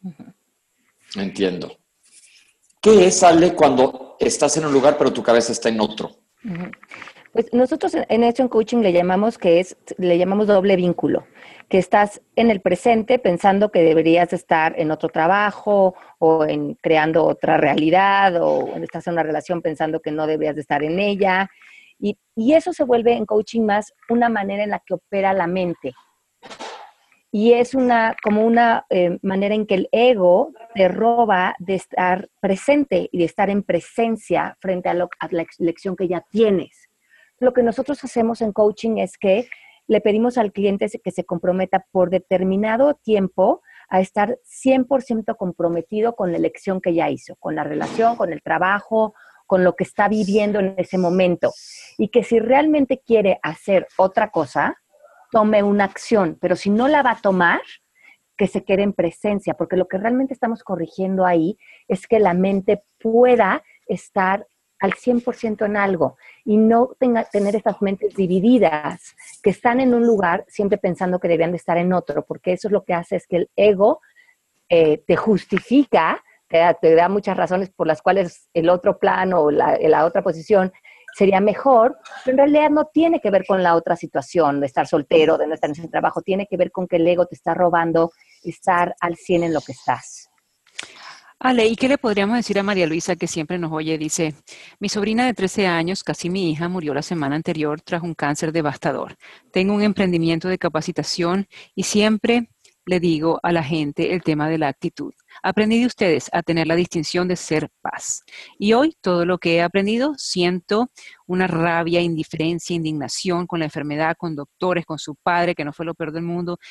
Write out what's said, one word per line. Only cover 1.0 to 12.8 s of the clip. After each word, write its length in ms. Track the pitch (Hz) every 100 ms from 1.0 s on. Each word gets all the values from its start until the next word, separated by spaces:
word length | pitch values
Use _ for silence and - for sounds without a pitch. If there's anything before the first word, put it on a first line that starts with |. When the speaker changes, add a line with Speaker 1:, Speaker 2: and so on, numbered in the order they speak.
| _ 98
Speaker 2:
Entiendo. 640 | 98 98 95 90 82 - _ _ _ _ _ _ _ _ _ _
¿Qué 260 | 214 214 185
es, 140 | -
Ale, 300 | 180 165 175
cuando 600 | - 147 127 131 - - -
estás 360 | 117 - 147 160
en 80 | 156
un 80 |
lugar 240 | 139 139 147
pero 140 | 135
tu 80 | 127
cabeza 300 | 113 117 117
está 180 | 113 120
en 120 | 110
otro? 380 | 104 - - - _ _ 233
Speaker 1:
Ujú. 260 | 170 180 - _ - - - _ -
Pues 160 | 226
nosotros 400 | 240 254 311 381
en, 100 | 330 -
en 140 | 226
hecho 180 | 233 240
en 80 | 254
coaching 300 | 226 220 240
le 120 | 202
llamamos 460 | 175 175 185 214 226
que 220 | 190 170
es, 180 | 185 - - -
le 180 | 180 175
llamamos 300 | 180 202 208
doble 280 | 202 196 185
vínculo, 520 | 180 165 143 - - - - - -
que 80 | 190
estás 420 | 180 208 208 - _ -
en 140 | 226
el 120 | 196
presente 580 | 185 -